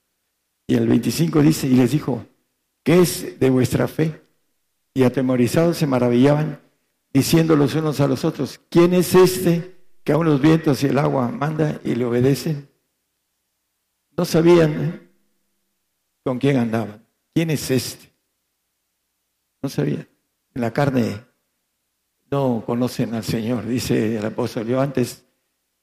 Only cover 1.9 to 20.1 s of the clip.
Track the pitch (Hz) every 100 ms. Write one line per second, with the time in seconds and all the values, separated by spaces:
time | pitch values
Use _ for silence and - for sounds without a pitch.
1.9 | 147 - - - _ _ _ _ _ -
2.9 | 170 175 - - - 131 127 123 127 123
3.9 | - 160 156 _ _ _ _ _ _ _
4.9 | - 123 123 127 127 120 - 170 165 156
5.9 | 127 123 120 135 147 156 151 _ _ _
6.9 | _ _ 139 120 165 160 151 143 147 156
7.9 | 135 139 131 165 - 131 - _ 165 175
8.9 | 180 175 185 180 - - 170 - - -
9.9 | - - 147 165 147 147 160 160 131 139
10.9 | 127 151 143 120 - 143 156 151 - -
11.9 | 117 123 120 127 143 170 147 143 _ _
12.9 | _ _ _ _ _ _ _ _ _ _
13.9 | _ _ 147 170 165 165 175 160 151 147
14.9 | - - _ _ _ _ _ _ _ _
15.9 | _ _ _ - 127 139 135 117 113 104
16.9 | 104 _ _ _ - 165 147 - 131 -
17.9 | - _ _ _ _ _ _ _ _ _
18.9 | _ _ _ _ _ _ _ 254 - 147
19.9 | - -